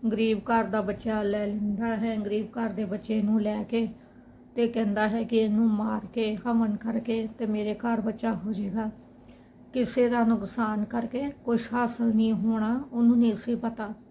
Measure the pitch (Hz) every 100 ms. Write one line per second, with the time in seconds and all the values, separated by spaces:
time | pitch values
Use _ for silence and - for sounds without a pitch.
0 | 233 214 226 220 214 233 202 214 196 202
1 | 233 214 202 208 208 208 208 202 233 220
2 | 226 220 208 208 220 - 226 196 208 202
3 | - 220 202 220 208 214 208 226 226 -
4 | - - - - - - 233 233 220 202
5 | 214 226 226 226 220 214 226 214 220 220
6 | 208 - 220 214 247 233 226 208 226 226
7 | 233 226 220 - 220 214 208 208 240 226
8 | 220 214 233 196 185 202 202 202 220 -
9 | - - - - - - - 254 240 254
10 | 240 240 226 226 196 - 220 214 214 240
11 | 233 247 285 277 - 233 - 240 240 240
12 | 233 220 220 220 214 226 214 247 285 233
13 | 240 240 233 208 - 233 233 233 214 214
14 | -